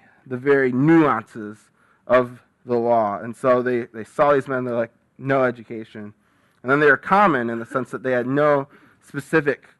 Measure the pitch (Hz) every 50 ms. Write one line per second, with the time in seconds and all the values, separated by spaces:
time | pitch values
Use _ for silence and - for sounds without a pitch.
0 | _ _ _ _ _ 135 127 123 127 143 139 139 131 127 123 123 143 156 165 165
1 | 156 139 117 110 104 - - 120 107 104 107 - _ _ _ _ _ _ _ _
2 | _ - 120 127 123 120 123 120 _ _ _ _ _ 123 120 120 117 120 117 117
3 | 110 101 101 82 101 120 110 - - 131 123 123 120 127 123 120 120 - - 113
4 | 104 - - - 151 143 147 139 127 139 135 127 127 123 117 120 117 117 _ _
5 | _ _ _ - 131 135 135 135 131 123 120 120 110 - 120 110 110 - - 110
6 | 104 104 107 _ _ _ _ _ _ _ _ _ - 123 139 147 151 147 135 -
7 | - - 190 202 208 190 147 127 117 117 117 117 113 - - 135 123 - - 110
8 | 110 131 127 123 120 127 135 147 151 147 147 139 135 - _ _ _ _ _ _
9 | _ _ - 143 - - - 160 143 147 123 - _ _ _ _